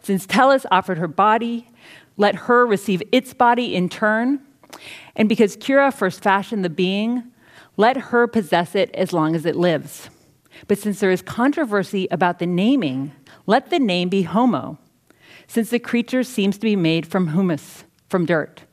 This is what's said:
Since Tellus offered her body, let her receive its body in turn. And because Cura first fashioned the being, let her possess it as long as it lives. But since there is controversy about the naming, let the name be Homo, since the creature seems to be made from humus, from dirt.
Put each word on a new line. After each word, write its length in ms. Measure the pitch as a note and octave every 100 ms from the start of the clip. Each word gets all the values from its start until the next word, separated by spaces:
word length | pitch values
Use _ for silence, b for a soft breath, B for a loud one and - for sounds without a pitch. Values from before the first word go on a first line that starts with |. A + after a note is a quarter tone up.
Since 240 | - G3 -
Tellus 400 | F#3+ C4 C4+ -
offered 280 | F#3 F#3+ E3+
her 100 | E3
body, 580 | C#3+ G#3 A3+ A#3 A#3 - B B B B -
let 160 | G3+
her 320 | F3+ - A#3+ A#3+
receive 360 | F#3+ - F3+ -
its 220 | B3+ B3+
body 420 | - A#3+ A#3+ B3
in 140 | F3+ F3+
turn. 520 | - G#3+ A3 B3 C#4+ - _ _ B B B B -
And 100 | G#3+
because 300 | G#3+ G#3 -
Cura 340 | - C4+ C#4
first 320 | - F#3+ -
fashioned 400 | G#3 G3 F#3+ A3
the 60 | F3+
being, 540 | D3+ F3+ G3 A3+ B3 A#3 b b b b -
let 180 | A3 C4
her 300 | - A#3+ A#3+
possess 480 | A3+ F3 E3+ F3
it 160 | G3+ F#3
as 220 | - F#3
long 200 | F3 D#3
as 120 | E3 E3
it 100 | -
lives. 540 | F3 D#3 D3+ - - _ _ _ _ B -
But 80 | G3+
since 240 | G#3 G3
there 100 | G3
is 120 | F#3
controversy 840 | - - C4 D4 C4 G3+ F#3 G3 F#3
about 280 | E3+ F3+ F3
the 80 | F3
naming, 680 | F3+ G#3 C#4 D#3 C3 C#3+ - B B -
let 240 | A#3 -
the 80 | F4
name 320 | A#3 F3+ F3+
be 140 | G3
Homo, 540 | E3 G3 B3+ D3 - - _ _ _ B B B B
since 240 | A#3 G#3+
the 80 | A#3+
creature 440 | A#3+ A#3+ A#3 B3+
seems 340 | B3+ - G3 G3
to 80 | A3+
be 100 | G3+
made 300 | E3 E3 E3
from 220 | G3 F3
humus, 560 | D#3+ F#3 D3+ - - - _ _
from 160 | F#3+ E3
dirt. 380 | E3 - - -